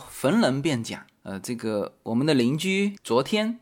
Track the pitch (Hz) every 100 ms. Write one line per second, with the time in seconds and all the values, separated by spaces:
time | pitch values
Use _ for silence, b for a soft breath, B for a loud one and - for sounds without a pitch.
0 | - - 131 226 160 135 156 123 110 -
1 | - _ - 98 107 117 113 104 90 -
2 | 110 117 151 143 117 151 185 190 202 202
3 | - 117 139 214 220 233